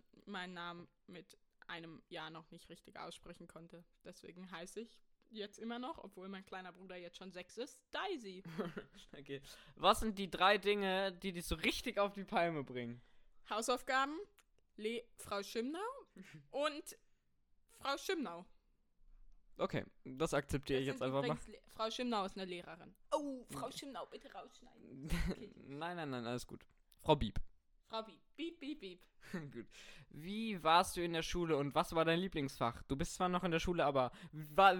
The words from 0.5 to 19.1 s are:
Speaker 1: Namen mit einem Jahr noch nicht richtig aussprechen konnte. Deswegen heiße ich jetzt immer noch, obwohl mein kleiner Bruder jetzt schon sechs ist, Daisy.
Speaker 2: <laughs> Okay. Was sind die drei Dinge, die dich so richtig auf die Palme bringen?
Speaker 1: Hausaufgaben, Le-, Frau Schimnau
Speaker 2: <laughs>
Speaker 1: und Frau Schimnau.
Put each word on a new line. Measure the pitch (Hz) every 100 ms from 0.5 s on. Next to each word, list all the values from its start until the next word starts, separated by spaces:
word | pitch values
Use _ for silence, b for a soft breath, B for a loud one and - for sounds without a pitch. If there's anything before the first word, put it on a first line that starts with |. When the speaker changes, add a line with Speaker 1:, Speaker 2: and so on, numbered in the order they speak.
Speaker 1:
Namen | 180 175 175 - _ -
mit | 180 - - _ _ -
einem | 170 165 160 -
Jahr | 165 160
noch | 160 160
nicht | 170 -
richtig | 175 - -
aussprechen | 170 - 170 175 170
konnte. | 165 170 170 - _
Deswegen | 170 - - 175 185
heiße | 170 180 214
ich | 233 - _ _ _
jetzt | 220 208 -
immer | 226 240
noch, | 254 320
obwohl | 196 185 190
mein | 190 190
kleiner | 190 185
Bruder | 180 190 180
jetzt | 175 -
schon | 185
sechs | 180 180 220
ist, | 285 - _
Daisy. | 302 392 302 202 180 175 160 170 -
Speaker 2:
<laughs> | - - - 147
Okay. | 135 139 B B B
Was | - 175 226
sind | 220 196
die | 185
drei | 170 185 208
Dinge, | 196 208 196 190 196
die | 175 196
dich | 175 -
so | 165
richtig | 226 - 233 202
auf | 202
die | 202
Palme | 190 208 170 156
bringen? | 127 123 120 120 - - - - -
Speaker 1:
Hausaufgaben, | 214 233 254 - 262 277 320 403 _ _ _ _ -
Le-, | 214 240 - -
Frau | - 202
Schimnau | 196 226 254 330 453 539 359
Speaker 2:
<laughs> | 190 - 156 139
Speaker 1:
und | 269 302 294 - - _ _ _ _ _ _ _ -
Frau | 269 285
Schimnau. | - 359 202 170 - - _ _ _ _ -